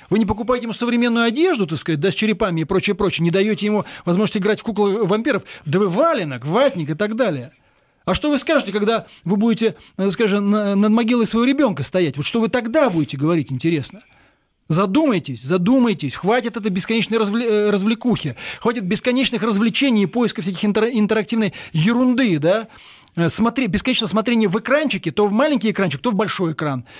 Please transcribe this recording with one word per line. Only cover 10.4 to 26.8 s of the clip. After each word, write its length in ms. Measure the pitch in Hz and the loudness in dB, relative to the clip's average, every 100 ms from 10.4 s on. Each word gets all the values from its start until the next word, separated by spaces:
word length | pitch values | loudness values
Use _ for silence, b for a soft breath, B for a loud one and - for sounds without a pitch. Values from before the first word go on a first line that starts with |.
| 202 | 2
на-, 240 | 208 202 196 | 2 2 2
над 160 | 214 | 4
могилой 340 | 220 226 247 220 | 2 2 2 2
своего 200 | 220 240 | 2 2
ребёнка 380 | 277 269 160 | 2 2 0
стоять? 340 | 131 185 165 143 | -2 0 0 -2
Вот 80 | 147 | -4
что 160 | 233 | 0
вы 80 | 220 | 0
тогда 400 | 247 226 285 269 | 0 0 2 2
будете 280 | 170 147 143 | 2 -2 -2
говорить, 340 | 151 170 139 | 0 0 -2
интересно? 500 | 131 160 165 127 196 _ b b b b _ _ | -4 -2 -2 -4 -14 _ b b b b _ _
Задумайтесь, 760 | 165 202 226 311 196 143 117 | 0 2 2 2 0 -2 -10
задумайтесь, 760 | 127 185 180 262 240 185 139 - | -4 0 2 4 4 0 -4 -4
хватит 400 | 175 240 226 233 | 0 0 -2 -4
этой 140 | 208 | -4
бесконечной 480 | 185 - 226 190 220 | -4 -2 -2 0 0
развле-, 300 | 208 226 233 | 0 0 0
э, 220 | 214 208 | 0 2
развлекухи, 640 | 202 202 233 247 196 147 - B B | 0 0 0 0 0 -2 -8 B B
хватит 240 | 226 240 | -4 -2
бесконечных 580 | 185 208 254 247 247 220 | -2 -2 0 0 0 -2
развлечений 600 | 226 196 226 - 277 214 | 0 0 0 2 2 2
и 40 | 190 | 2
поиска 340 | 247 233 - | 0 -2 -2
всяких 220 | 180 175 208 | -6 -2 0
интер-, 260 | 208 220 | 2 0
интерактивной 600 | 247 208 220 202 226 202 B B | 2 2 0 0 0 -2 B B
ерунды, 680 | 160 175 240 254 247 254 156 | 0 2 4 2 2 2 2
да? 300 | 156 214 220 B B B B - | 2 0 -2 B B B B -2
Э, 140 | 170 | 0
смотри-, 380 | - 226 233 240 | 2 0 0 -2
бесконечное 400 | 190 - 254 202 | -2 0 -2 0
смотрение 420 | 202 214 233 214 | -2 0 2 2
в 80 | 196 | 0
экранчике, 540 | - 285 294 196 170 | 0 0 0 -2 -4
то 160 | 180 208 | 0 0
в 40 | |
маленький 380 | 208 302 262 220 | 2 2 2 0
экранчик, 320 | 196 190 127 | 0 -2 -2
то 100 | 247 | -2
в 40 | 196 | 0
большой 380 | 214 - 170 | -2 -2 -2
экран, 320 | 156 151 131 | -2 -4 -4